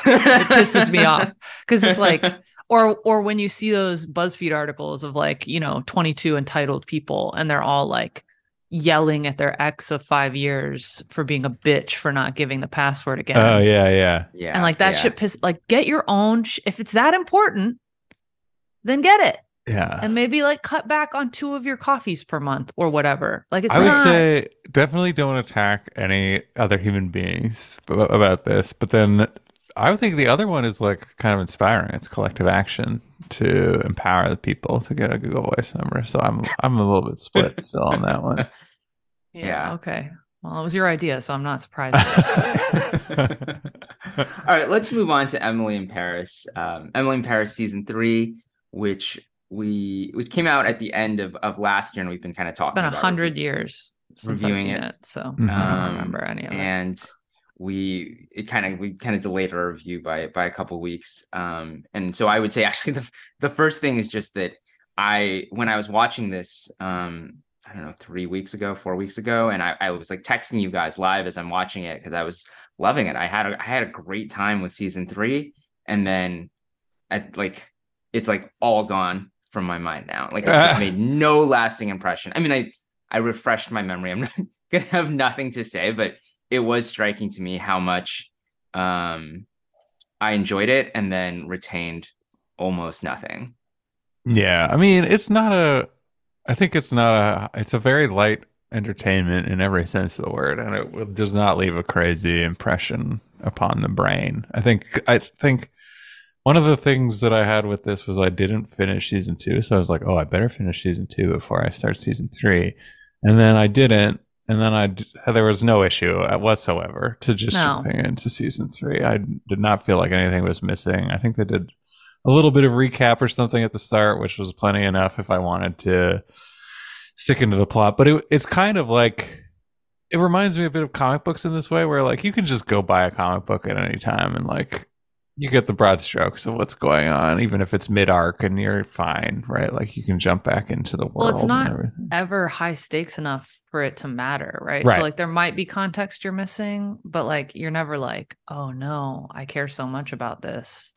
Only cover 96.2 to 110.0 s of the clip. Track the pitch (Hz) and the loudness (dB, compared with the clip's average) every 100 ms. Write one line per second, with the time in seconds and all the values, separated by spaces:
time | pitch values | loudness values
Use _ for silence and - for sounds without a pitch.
96.2 | _ _ - 120 185 160 - 120 117 110 | _ _ -4 0 2 0 0 2 4 4
97.2 | 104 98 104 104 107 117 127 143 135 98 | 4 0 -4 -6 -4 0 2 4 4 4
98.2 | 107 107 - _ _ 113 107 98 95 95 | 2 2 -6 _ _ -6 -6 -4 0 2
99.2 | 90 90 - 92 98 92 85 98 95 - | 2 0 0 0 0 0 0 -2 -4 -4
100.2 | - - 69 73 110 101 - - 104 101 | -6 -2 -2 -2 -4 -6 -6 -10 -10 -4
101.2 | 104 101 101 92 92 85 - 87 87 80 | -2 2 2 2 0 -2 -2 2 2 2
102.2 | 85 85 85 87 - 87 - - - 110 | 0 0 0 -2 -2 -2 -2 -4 -4 -6
103.2 | - _ - - - 101 101 95 95 - | -10 _ -8 -2 0 0 0 0 0 0
104.2 | - 110 - - 117 104 - 110 - 120 | -2 -6 -6 0 2 2 0 -2 2 2
105.2 | - _ 143 131 - _ - - - - | 2 _ 0 0 -4 _ -20 -20 -20 -20
106.2 | _ _ 131 160 151 139 143 131 123 104 | _ _ 4 6 6 4 4 2 2 0
107.2 | 117 110 104 107 104 101 - 98 - 95 | 2 4 4 2 2 -2 -2 -4 -2 2
108.2 | 92 90 95 110 - - 98 98 - 98 | 2 2 0 -2 -6 -2 0 0 -2 -2
109.2 | 90 85 - 90 - 98 85 80 | -2 -6 -2 -2 2 2 2 0